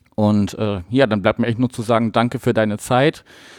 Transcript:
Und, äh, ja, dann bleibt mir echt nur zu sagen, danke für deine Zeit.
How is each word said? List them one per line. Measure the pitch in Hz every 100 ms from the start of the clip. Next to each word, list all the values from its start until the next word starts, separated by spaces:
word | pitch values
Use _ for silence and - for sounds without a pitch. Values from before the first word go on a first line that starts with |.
| _
Und, | - 104 104 98 -
äh, | 107 98 90
ja, | 127 127
dann | 107
bleibt | 107 113
mir | 117
echt | 110
nur | 123
zu | -
sagen, | 110 113 117
danke | 117 120 123
für | 123
deine | 110 107 104
Zeit. | - 127 151 - - - -